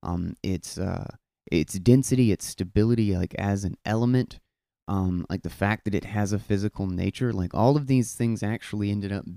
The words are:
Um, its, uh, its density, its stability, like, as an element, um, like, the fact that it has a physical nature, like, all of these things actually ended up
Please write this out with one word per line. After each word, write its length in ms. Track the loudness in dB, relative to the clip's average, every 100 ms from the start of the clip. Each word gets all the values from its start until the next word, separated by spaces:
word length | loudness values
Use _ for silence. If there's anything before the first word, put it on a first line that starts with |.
Um, 320 | -6 -4 -4 -6
its, 340 | -4 -4 -6 -6
uh, 380 | -4 -4 -8 -14 _ _ -2
its 280 | 0 0 0
density, 520 | 6 6 6 2 4
its 140 | 2 -2
stability, 720 | -6 -2 2 4 4 2 0
like, 160 | -2 -2
as 280 | -2 0
an 120 | -2 -6
element, 560 | -4 0 2 2 0 -8 _ _ _ _ -4
um, 380 | -2 0 -2 -4
like, 120 | -6
the 80 | -6
fact 360 | -2 -2 0 -2
that 100 | -4
it 100 | -2
has 260 | -2 -2
a 80 | -2
physical 480 | 0 -2 -2 -4 -4
nature, 460 | -2 -2 -2 -2
like, 200 | -2 -2
all 220 | 2 4 4
of 120 | 4
these 260 | 2 2
things 300 | 0 -2 0
actually 480 | -2 -4 -6 -4 -2
ended 200 | -2 -2
up 140 | -6 -8